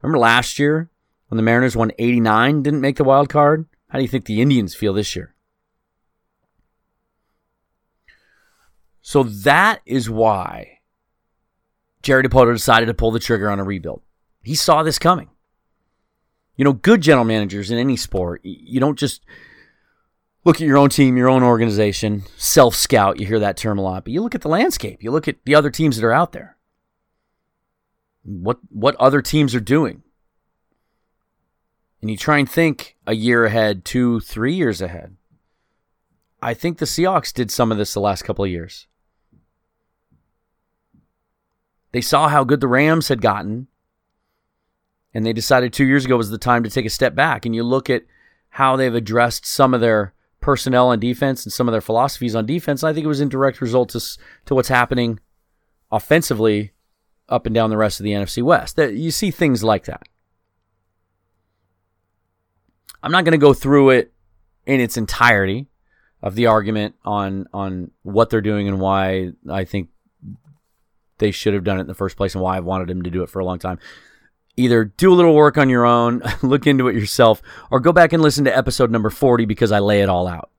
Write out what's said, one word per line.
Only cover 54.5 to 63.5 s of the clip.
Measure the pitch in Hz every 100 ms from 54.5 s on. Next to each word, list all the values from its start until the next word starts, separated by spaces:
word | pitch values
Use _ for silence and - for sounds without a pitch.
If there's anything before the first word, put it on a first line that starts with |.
| 131
what's | 123
happening | 127 120 127 120 110 _ _ _ _ _ _ _
offensively | 107 - 160 - 113 110 104 104 _ _ _ _ _ _
up | 120 -
and | 113
down | 113
the | 107
rest | 107 -
of |
the | 101
N | 101
F | 98
C | -
West. | 123 165 - -
That, | 143 107
you | 160
see | - 208
things | - 165 123
like | 110 104 -
that. | - _ _ _ _ _ _ _ _ _ _ _ _ _ _ _ _ _ _ _ _ _ _ _ _ _ _ _ _ _ -
I'm | 147
not | 170
gonna | 170 165
go | 147